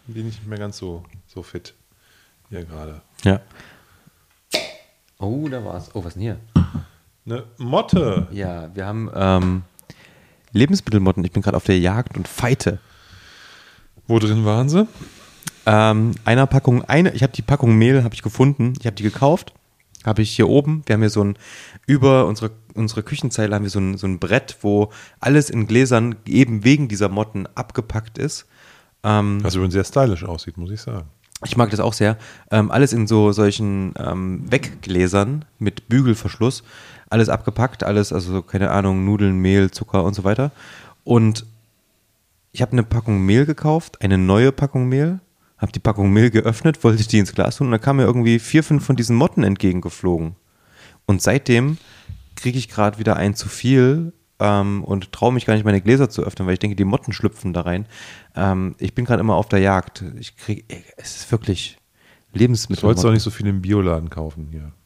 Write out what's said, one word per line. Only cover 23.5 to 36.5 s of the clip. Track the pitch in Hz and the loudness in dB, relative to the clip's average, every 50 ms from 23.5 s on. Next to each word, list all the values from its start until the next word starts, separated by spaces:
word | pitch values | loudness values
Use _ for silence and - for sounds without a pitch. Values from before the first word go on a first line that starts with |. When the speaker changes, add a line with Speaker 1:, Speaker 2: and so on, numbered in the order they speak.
| 104 | -2
Speaker 2:
haben | 101 104 | -2 -4
wir | 98 | -4
so | 95 101 | -4 -2
ein, | 95 95 98 | -2 -2 -4
so | 95 101 | -4 -4
ein | 95 92 | -6 -4
Brett, | 85 92 87 104 135 - - - - | -4 -2 0 0 -2 -2 -4 -14 -6
wo | - 101 101 104 104 107 - - - - _ - | -2 0 2 2 2 0 -4 -18 -20 -20 _ -6
alles | - 127 143 151 139 - | 0 2 4 4 2 2
in | - 117 107 | -2 -4 -2
Gläsern | 104 110 123 135 120 123 113 117 120 107 101 - | 2 4 2 4 4 2 2 2 0 -4 -8 -6
eben | - - 117 135 120 113 104 101 | 0 4 4 4 4 2 0 4
wegen | 127 147 147 143 | 4 4 4 2
dieser | 110 104 95 104 | -2 -2 -2 -2
Motten | 92 98 104 110 107 - 98 92 - - | -2 -2 -2 -4 -4 -6 -10 -10 -10 -10
abgepackt | - 127 - - 123 110 - - 110 110 110 - | -12 -10 -8 -8 -8 -8 -6 -8 -8 -8 -8 -8
ist. | - - 156 - - - _ _ _ - - - _ _ _ _ _ - | -8 -6 -6 -6 -10 -16 _ _ _ -20 -20 -20 _ _ _ _ _ -2
Ähm, | 107 107 104 104 104 101 101 104 | 0 0 0 0 0 -2 -2 -4
Speaker 1:
Was | 90 90 | -4 -2
übrigens | 92 95 92 85 | -2 -2 0 0
sehr | 98 92 | -2 -2
stylisch | - - 139 135 120 92 80 - | 0 0 0 2 2 0 -4 -6
aussieht, | 90 85 80 - 85 78 | -10 -10 -10 -12 -14 -14
muss | 87 85 90 | -12 -12 -12
ich | 104 110 | -12 -12
sagen. | - 123 110 92 78 73 _ _ _ _ - - - | -12 -12 -12 -12 -14 -16 _ _ _ _ -20 -14 -12
Speaker 2:
Ich | - - | -6 0
mag | 120 120 101 | 0 0 0
das | 110 101 | 0 -2
auch | 95 117 110 | -4 -4 0
sehr. | - 107 104 110 110 - - - - - - | 0 0 0 0 -2 -10 -20 -20 -20 -8 0
Ähm, | 104 110 107 98 | 0 2 2 2
alles | - 120 143 135 123 | 2 2 2 2 2
in | 117 107 | 0 0
so | 101 113 107 104 104 | 2 2 4 4 4
solchen, | 101 107 104 101 101 - 107 101 98 98 95 95 - | 4 4 2 2 2 0 -4 -4 -4 -4 -4 -6 -8
ähm, | - - - 92 92 92 92 92 - - 98 | -8 -8 -6 -6 -6 -6 -6 -6 -8 -4 -2
Weggläsern | 123 - - - - - - - 90 90 90 90 98 101 101 123 143 151 - _ _ - | -2 -2 -4 -6 -16 -14 -8 -4 0 2 2 2 2 0 0 0 -2 -8 -8 _ _ -6
mit | 107 104 - - _ | -6 -6 -6 -6 _
Bügelverschluss. | - - 143 131 123 107 - - 95 - - - 131 | 0 2 2 4 2 2 0 -2 -8 -4 -2 -2 -2